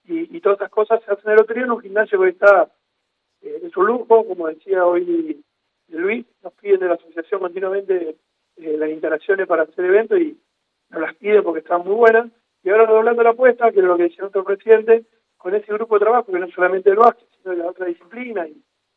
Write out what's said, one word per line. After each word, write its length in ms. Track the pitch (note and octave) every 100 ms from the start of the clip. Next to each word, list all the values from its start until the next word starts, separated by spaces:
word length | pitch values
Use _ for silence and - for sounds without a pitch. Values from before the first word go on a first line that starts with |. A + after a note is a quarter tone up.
| F3+
y, 280 | E3 E3
y 60 | E3+
todas 180 | G3+ G3+
esas 120 | F#3+
cosas 320 | G#3+ G#3+ A3+
se 80 | -
hacen 180 | G3+ G#3+
en 20 |
el 80 | G#3+
Otrino, 320 | A3 A#3 B3+
un 80 | A3+
gimnasio 360 | G3 G3+ G#3 F#3+
que 60 | F#3
está 400 | F3 G3+ F#3+ D#3 _ _ _ _ _ _ _
eh, 160 | - -
es 140 | F3 F#3
un 100 | G#3
lujo, 400 | B3 A3+ A3+ A3
como 220 | F3 D#3+
decía 360 | D#3+ G3 F#3
hoy 560 | F3 F3 F3 E3+ D#3 C#3+ _ _ _ _ _
Luis, 380 | E3 F#3+ A#3+ - _
nos 100 | F3+
piden 260 | - G3+ F#3+
de 80 | F#3
la 60 |
asociación 460 | E3+ - E3+ E3 G3
continuamente, 760 | F3+ F#3 F#3+ G3 G3 F#3 D#3+ - _ _ _ _
eh, 200 | D#3+ D3+
las 140 | D#3
instalaciones 560 | D#3+ D#3+ D3+ - F#3+ F#3+
para 160 | A3
hacer 220 | D#3 -
eventos 340 | F3+ G3+ A3+ F#3+
y 180 | D#3 - _ _ _ _ _
nos 100 | E3
las 120 | D3+ -
piden 260 | G3+ G#3
porque 160 | E3+ D#3+
están 240 | - F3
muy 100 | F3+
buenas. 360 | A3 A3+ A3+ A#3+ _ _ _
Y 80 | F3+
ahora 160 | A3 A3
redoblando 360 | A3 A3+ A#3
la 80 | A#3
apuesta, 400 | A#3 B3+ B3 A#3
que 100 | G3
es 40 |
lo 120 | F#3 F3
que 80 |
decía 180 | E3+ -
nuestro 220 | G3 G3
presidente, 600 | F#3+ G3 A3 A3 A3 A3+ A3+ _ _ _
con 180 | F3+
ese 160 | G#3 G#3
grupo 240 | G#3 A3+ G#3
de 80 | G#3
trabajo, 260 | A#3+ A3+
que 60 | F3+
no 100 | F3+
solamente 400 | - F#3 F#3+ G3
del 100 | G3+
básquet, 300 | A#3 - _ _
sino 180 | F#3
de 80 | F3
la 60 | E3+
otra 180 | F#3 F3+
disciplina 600 | E3+ _ A#3 B3 G3+ D#3
y 80 | D3 _ _ _